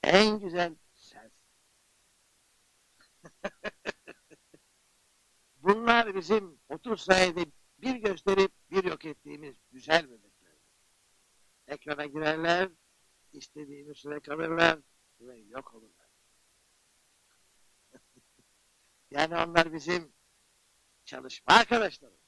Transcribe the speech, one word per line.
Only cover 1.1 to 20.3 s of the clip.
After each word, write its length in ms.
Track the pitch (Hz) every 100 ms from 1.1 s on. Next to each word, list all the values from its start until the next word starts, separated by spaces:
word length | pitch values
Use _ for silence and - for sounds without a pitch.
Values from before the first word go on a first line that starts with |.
| - - _ _ _ _ _ _ _ _ _ _ _ _ _ _ _ _ _ _ _
<laughs> 260 | 165 _ 196 - 208 - - - - - _ 156 _ 151 _ _ _ _ _ _ _ _ _ _
Bunlar 580 | 165 214 233 233 226
bizim 460 | 190 165 214 190 143 _
otuz 320 | - 247 214
senede 420 | - 185 185 170 160 - _ _
bir 180 | 240 254
gösterip 560 | 208 180 - 196 196 _ _
bir 140 | 185
yok 200 | 180 156
ettiğimiz 520 | 160 147 147 147 151 127 _
güzel 380 | 127 139 160 147
bebekler. 420 | 117 _ _ _ _ _ _ _ _ _ _ _ _ _ _ _
Ekrana 400 | 147 - 147 147
girerler, 600 | 143 156 160 165 175 190 165 _ _ _ _ _
istediğimiz 680 | 147 - - 147 143 147 147
süre 220 | 143 147
kalırlar 580 | - 151 165 165 165 156 _ _ _ _
ve 160 | 120 123
yok 360 | 104 120 131
olurlar. 340 | 113 110 _ _ _ _ _ _ _ _ _ _ _ _ _ _ _ _ _ _ _ _
<laughs> 80 | - _ _ _ _ _ _ _ _ _ _ _
Yani 260 | 139 160 165
onlar 360 | 165 170 165
bizim 400 | 160 147 180 165 _ _